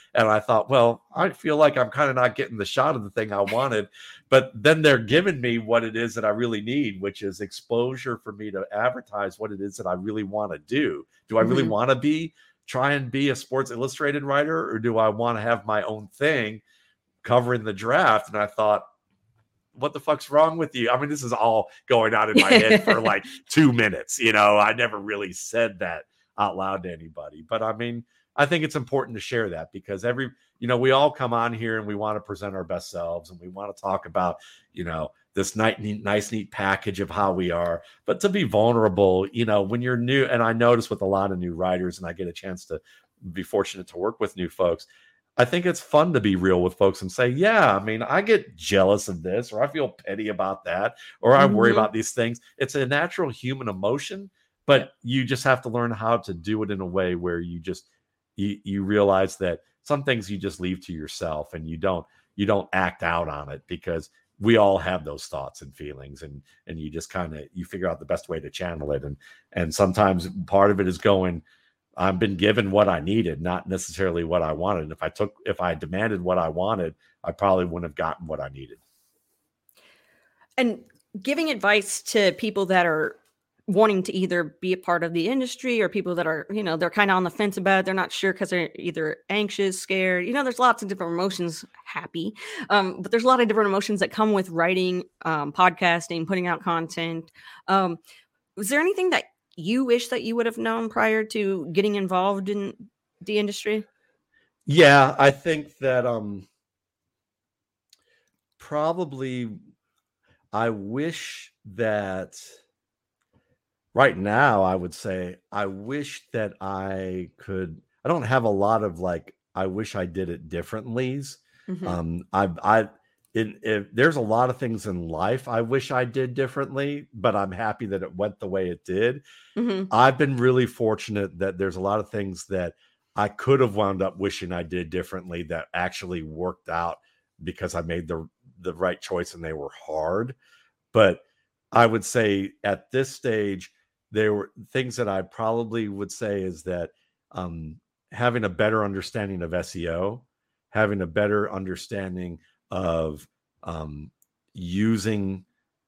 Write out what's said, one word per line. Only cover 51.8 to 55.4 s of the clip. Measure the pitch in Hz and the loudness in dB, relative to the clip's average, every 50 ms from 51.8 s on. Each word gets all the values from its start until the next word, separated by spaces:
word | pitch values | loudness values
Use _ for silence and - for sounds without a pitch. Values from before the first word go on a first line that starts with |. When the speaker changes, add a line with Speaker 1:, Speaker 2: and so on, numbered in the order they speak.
| 110 104 - | 4 2 0
Speaker 1:
these | 110 110 - - | -2 -4 -4 -2
things." | - 117 117 120 120 - _ _ - | -2 -2 -2 -2 -6 -12 _ _ -6
It's | 139 127 - | -4 -2 -2
a | 143 135 | -2 -2
natural | 127 139 143 165 180 - - 175 143 | 0 0 -2 -2 -2 -2 -4 -4 -4
human | 120 - - 123 135 135 127 110 | -4 -6 -6 -6 -6 -6 -6 -8
emotion, | 98 92 95 104 123 143 139 - 202 196 202 190 _ _ _ _ _ _ _ | -6 -4 -2 -2 -2 -2 -4 -8 -12 -12 -14 -16 _ _ _ _ _ _ _
but | - 143 131 - - - _ - | 4 6 6 4 2 -8 _ -6
Speaker 2:
Yeah. | 120 123 135 | -4 -2 -2
Speaker 1:
you | 131 | 0
just | 123 135 127 | 0 -2 0